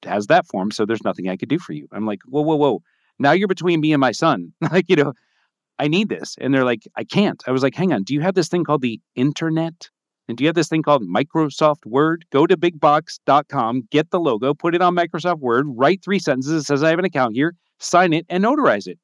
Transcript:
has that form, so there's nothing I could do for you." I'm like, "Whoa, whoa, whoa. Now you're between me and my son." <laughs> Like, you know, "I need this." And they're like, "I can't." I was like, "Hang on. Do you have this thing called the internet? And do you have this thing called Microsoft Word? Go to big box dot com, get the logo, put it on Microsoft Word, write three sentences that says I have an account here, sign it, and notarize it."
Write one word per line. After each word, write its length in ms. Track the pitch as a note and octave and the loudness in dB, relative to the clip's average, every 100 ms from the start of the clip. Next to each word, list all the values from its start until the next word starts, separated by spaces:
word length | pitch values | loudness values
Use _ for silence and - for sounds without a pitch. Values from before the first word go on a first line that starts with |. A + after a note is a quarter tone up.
has 240 | - G#2 G#2 | -6 -4 2
that 200 | E3+ E3+ | 2 2
form, 240 | - G#2 | -6 -6
so 140 | - G#2+ | -4 -4
there's 180 | A2+ | -2
nothing 240 | G#2+ F#2 F#2 | -4 -6 -6
I 80 | F#2 | -6
could 140 | A#2 | -4
do 100 | D#3+ | -4
for 140 | - | -4
you." 160 | D#2 D2 | -14 -12
I'm 140 | G#2 A2 | -8 -6
like, 160 | G2+ - | -8 -6
"Whoa, 140 | C#3 | -4
whoa, 120 | D3+ D3+ | 0 0
whoa. 260 | C#3+ F#2+ _ _ _ - | 0 0 _ _ _ -2
Now 140 | C#3 | 2
you're 160 | E3+ G3+ | 2 2
between 320 | F3+ F3 E3 | -2 0 0
me 100 | D3+ | 2
and 80 | D3+ | 2
my 140 | B2+ | 2
son." 400 | G#2 E3 A2+ E2+ - | 2 0 0 -4 -8
<laughs> 100 | D#3+ | -2
Like, 140 | F3+ F3 | 0 2
you 80 | D#3+ | 2
know, 180 | C#3+ - _ _ _ _ _ - | 2 -2 _ _ _ _ _ -6
"I 80 | D3+ | -2
need 200 | F3 G3+ | 0 -2
this." 260 | F2+ - - | -6 -10 -8
And 140 | B2+ | -2
they're 120 | C3+ B2+ | 0 0
like, 180 | A#2 - - | -2 -6 -12
"I 80 | |
can't." 380 | A2+ F#3+ G3+ - - | -4 0 0 -2 -4
I 40 | |
was 100 | C3 | 0
like, 120 | C3+ C#3 | -2 0
"Hang 180 | F#3 | -2
on. 100 | A#2 | 0
Do 100 | F#2+ | -2
you 80 | C#3+ | -2
have 140 | F3 F#3 | 0 0
this 120 | D#3 | 0
thing 140 | F#3 | -2
called 180 | D#3 D3 | 0 0
the 180 | B2 A2 _ - | -2 -6 _ -2
internet? 720 | C#3 D3 E3 D#3+ E3 E3 - _ _ _ - | -2 0 -2 -2 -4 -8 -20 _ _ _ -12
And 80 | A#2 | -2
do 60 | |
you 40 | D3 | 0
have 80 | E3+ | 0
this 140 | D#3 | 0
thing 120 | D#3+ | -2
called 220 | D3+ C#3+ | 2 0
Microsoft 800 | F#2 G2 C#3+ D#3+ D3+ - D#3 C#3+ A2 | 0 -2 -2 -2 -2 2 0 0 -2
Word? 400 | B2+ D#3 E3 - | 0 0 0 -2
Go 160 | C3+ E3+ | 2 4
to 100 | F3 | 2
big 220 | F3 D#3 | 0 2
box 400 | D3+ D3+ E3 - - | 2 2 -2 -10 2
dot 200 | C#3 C#3+ | 2 2
com, 400 | C#3 A2+ B2+ A2+ | -2 -2 -2 0
get 180 | C#3+ E3 | 0 0
the 100 | F#3 | 0
logo, 340 | D#3 G#2+ B2+ D3 | 0 0 0 -2
put 180 | E3+ | 0
it 80 | E3+ | 2
on 140 | F3+ F3 | 2 2
Microsoft 440 | E3+ E3 F3 E3 | -2 -2 -4 -2
Word, 280 | B2+ A#2 D3 | 0 0 0
write 320 | A#2 C#3 F#3+ | 2 2 2
three 140 | - G3 | 0 -2
sentences 340 | E3 C3 C3+ | 0 -2 0
that 100 | D#3+ | -2
says 180 | C#3 C#3 | 0 0
I 60 | D#3+ | 2
have 80 | E3 | 2
an 60 | F#3 | 0
account 300 | C#3+ B2 A2+ | 0 -2 0
here, 180 | D#3+ F3 _ _ | -2 -4 _ _
sign 320 | - F3 F3+ | 0 2 4
it, 120 | D#3+ E3 | 2 -2
and 140 | F3+ | -2
notarize 440 | G#3+ D4+ G#3+ G2+ F2 | 0 2 2 0 -2
it." 100 | F2 | -16